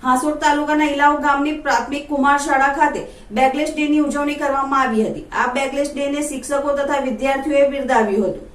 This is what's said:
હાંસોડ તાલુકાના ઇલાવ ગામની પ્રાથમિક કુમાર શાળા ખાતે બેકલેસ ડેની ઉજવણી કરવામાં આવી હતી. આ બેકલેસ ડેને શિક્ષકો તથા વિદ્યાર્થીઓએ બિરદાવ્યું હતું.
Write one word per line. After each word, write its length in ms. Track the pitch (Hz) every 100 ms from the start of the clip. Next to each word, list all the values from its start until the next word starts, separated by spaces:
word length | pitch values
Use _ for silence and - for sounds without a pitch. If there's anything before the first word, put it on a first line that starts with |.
હાંસોડ 320 | 262 254 302 302
તાલુકાના 460 | 302 294 294 302 302
ઇલાવ 280 | 277 285 294
ગામની 300 | 285 277 285 302
પ્રાથમિક 420 | 277 262 - 277 294
કુમાર 320 | 285 269 285
શાળા 340 | 294 269 269
ખાતે 260 | 277 302 196 - - -
બેકલેસ 380 | 214 262 294 302 -
ડેની 240 | 302 302
ઉજવણી 360 | 285 285 285 285
કરવામાં 460 | 285 269 269 269
આવી 240 | 247 220 214
હતી. 180 | - - -
આ 100 | 247
બેકલેસ 400 | 269 269 285 294
ડેને 320 | 269 285 285 294
શિક્ષકો 460 | 269 - 285 285
તથા 260 | 277 285 285 254
વિદ્યાર્થીઓએ 640 | 208 262 277 311 277 277
બિરદાવ્યું 580 | 277 254 247 214 196 190
હતું. 140 | - -